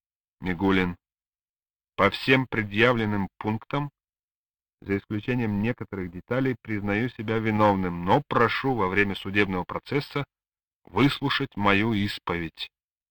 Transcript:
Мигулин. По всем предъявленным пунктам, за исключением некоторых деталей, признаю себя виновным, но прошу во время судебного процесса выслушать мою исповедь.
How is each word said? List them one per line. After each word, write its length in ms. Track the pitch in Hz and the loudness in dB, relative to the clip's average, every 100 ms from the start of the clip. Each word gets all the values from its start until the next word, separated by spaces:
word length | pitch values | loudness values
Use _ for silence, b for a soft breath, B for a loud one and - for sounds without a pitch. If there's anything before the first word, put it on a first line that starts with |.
| _ _ _ _ | _ _ _ _
Мигулин. 560 | 90 85 98 95 90 85 _ _ _ _ _ _ _ _ _ - | -6 0 2 2 0 -4 _ _ _ _ _ _ _ _ _ 0
По 140 | 98 | 2
всем 360 | - - 131 127 | 2 2 2 2
предъявленным 840 | 110 104 101 120 117 107 104 95 - | -4 -2 2 2 2 0 -2 -4 -6
пунктам, 520 | 107 110 - 143 147 - _ _ _ _ _ _ _ _ | -6 -6 -4 -6 -6 -10 _ _ _ _ _ _ _ _
за 180 | 101 98 | -4 -4
исключением 640 | - 107 127 123 113 101 | -4 -6 -4 -2 0 0
некоторых 520 | 110 - 107 98 90 | -2 -4 -8 -10 -10
деталей, 420 | 87 - 120 131 123 | -10 -6 -2 -2 -2
признаю 460 | 110 104 101 101 123 | -2 -2 0 0 -2
себя 300 | - 110 113 | -4 -4 -2
виновным, 680 | 110 107 107 95 92 85 | 2 4 6 4 0 -2
но 180 | 87 131 - | 2 2 2
прошу 460 | 123 113 - 135 | 2 2 2 -2
во 120 | 120 92 | 0 2
время 300 | 95 101 92 | 2 2 0
судебного 480 | 101 101 98 92 | -2 0 2 0
процесса 600 | 87 - - 139 - 143 135 _ _ _ _ _ | -4 -8 -4 -6 -4 -6 -8 _ _ _ _ _
выслушать 720 | - 90 139 - 139 - 139 - | -6 2 2 2 -4 -2 -4 0
мою 360 | 101 98 113 | 2 2 2
исповедь. 760 | 104 101 - - 85 82 - - _ _ _ _ | 0 -2 -4 -6 -6 -6 -10 -16 _ _ _ _